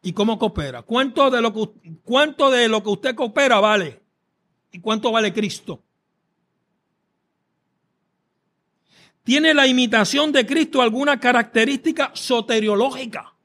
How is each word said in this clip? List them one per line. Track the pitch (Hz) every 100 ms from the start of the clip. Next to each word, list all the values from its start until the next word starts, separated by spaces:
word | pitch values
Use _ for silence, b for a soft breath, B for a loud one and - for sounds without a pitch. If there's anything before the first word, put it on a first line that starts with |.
¿Y | 180
cómo | 175 214 220
coopera? | 220 - 143 120
¿Cuánto | - 233 269 233 269
de | 254
lo | 226
que | 220
u-, | 214 _ 165 160
cuánto | - 254 302 - 269
de | 247 233
lo | 220
que | 208
usted | 196 262
coopera | 233 240 226 277 220
vale? | 214 214 160 - _ _ _ _ _ _ _
¿Y | 180
cuánto | 214 220 233
vale | 226 214
Cristo? | 214 208 - - 160 _ _ _ _ _ _ _ _ _ _ _ _ _ _ _ _ _ _ _ _ _ _ _ _ _ _ _ _ _ _ b b b _
¿Tiene | - 277 320
la | 294 269
imitación | 254 247 220 196 277 302
de | 277 226
Cristo | 302 302 262
alguna | 240 226 285 277
característica | 247 240 220 233 233 277 320 320 277
soteriológica? | - - 247 226 220 214 202 262 254 247 160 - _